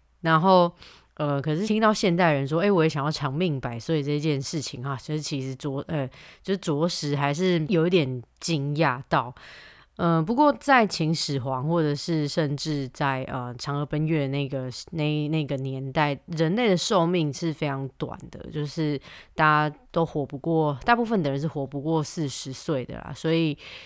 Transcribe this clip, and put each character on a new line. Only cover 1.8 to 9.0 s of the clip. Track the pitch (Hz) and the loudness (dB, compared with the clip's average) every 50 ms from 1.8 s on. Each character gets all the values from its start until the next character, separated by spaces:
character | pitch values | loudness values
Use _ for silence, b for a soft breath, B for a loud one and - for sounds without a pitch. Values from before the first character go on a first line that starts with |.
到 | 226 214 214 | 4 4 4
现 | - - 190 170 | 4 2 2 4
代 | 170 185 165 151 | 4 4 4 4
人 | 139 139 | 2 0
说， | 131 151 165 | 0 0 2
诶， | 185 208 | 2 4
我 | 202 170 156 | 4 6 4
也 | 160 | 4
想 | 151 151 135 | 2 0 -2
要 | 151 | -2
长 | 151 - 147 139 131 | -2 -2 -4 -4 -2
命 | 156 185 175 147 131 | 0 0 0 0 -2
百 | - 127 120 117 | -4 -6 -8 -6
岁 | - - 165 151 139 | -4 -2 -2 0 0
这 | 143 147 147 | 0 -2 0
件 | 147 160 147 135 | 0 0 0 0
事 | 135 - - 156 | -2 -4 -4 -6
情 | 131 - - 127 123 | -6 -6 -8 -8 -8
哈， | 139 135 123 - | -6 -8 -8 -6
就 | - 151 | -4 -4
是 | 156 147 | -4 -4
其 | - 151 135 | -4 -4 -4
实 | 131 135 131 | -4 -6 -6
着-， | 127 - 147 135 139 139 - | -6 -6 -6 -4 -6 -6 -4
呃， | 170 147 135 123 B B B B B B B | -2 -2 -4 -4 B B B B B B B
就 | - 196 | -4 -4
着 | 196 - 180 143 143 160 | -2 0 -2 0 2 2
实 | 180 - - - 143 143 | 0 0 -2 -2 -2 0
还 | 143 143 143 147 | 0 0 0 0
是 | 156 185 185 180 165 156 147 | 0 2 2 2 2 2 2
有 | 202 165 160 | 2 2 2
一 | 180 | 4
点 | 180 175 147 131 131 123 117 _ _ - | 4 4 2 2 -2 -6 -10 _ _ -10
惊 | - - 165 147 139 143 147 | -4 -2 -2 -2 0 -2 0
讶 | 147 165 143 123 127 | 2 2 0 0 -2